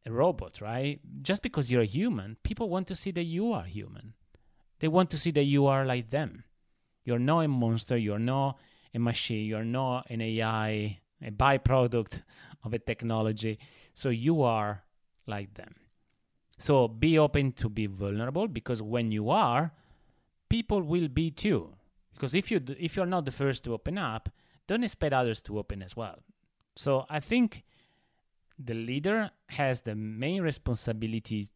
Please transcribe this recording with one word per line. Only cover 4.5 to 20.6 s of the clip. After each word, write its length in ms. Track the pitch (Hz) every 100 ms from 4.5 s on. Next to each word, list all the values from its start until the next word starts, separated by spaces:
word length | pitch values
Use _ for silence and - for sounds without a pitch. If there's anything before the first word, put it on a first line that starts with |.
| _ _ -
They 80 | 160
want 220 | 175 180
to 80 | 151
see 140 | 170
that 120 | 147
you 220 | 143 143 139
are 200 | 135 131
like 260 | 123 110
them. 340 | 139 127 110 - _ _ _ _ _
You're 160 | - 120
not 220 | 127 165
a 60 | 156
monster. 500 | 131 117 113 - 120
You're 220 | 107 104
not 400 | 117 135 135 131 _ _ _
a 60 | 117
machine. 480 | 117 117 - 110 107
You're 180 | 107 113
not 420 | 127 131 127 -
an 120 | 113
A 200 | 113 110
I, 560 | 110 110 107 107 104 98 _ -
a 100 | -
byproduct 880 | 104 135 135 - 131 123 117 104 - - - - -
of 100 | 113
a 60 | 113
technology. 800 | - 113 117 110 110 107 110 107 - - -
So 160 | - 135
you 340 | 117 139 165
are 400 | 127 110 104 101 - _ _ _ -
like 300 | 104 98 104
them. 200 | - - _ _ _ _ _ _ _ -
So 300 | - 139 117
be 300 | 110 151 156
open 360 | 147 147 135
to 160 | - 113
be 180 | 107 104
vulnerable, 600 | 95 101 104 120 170 214
because 340 | 117 - 117
when 300 | 107 120 113
you 180 | 107 107
are, 440 | 196 156 123 165 - _ _ _ _ _ _ -
people 360 | 233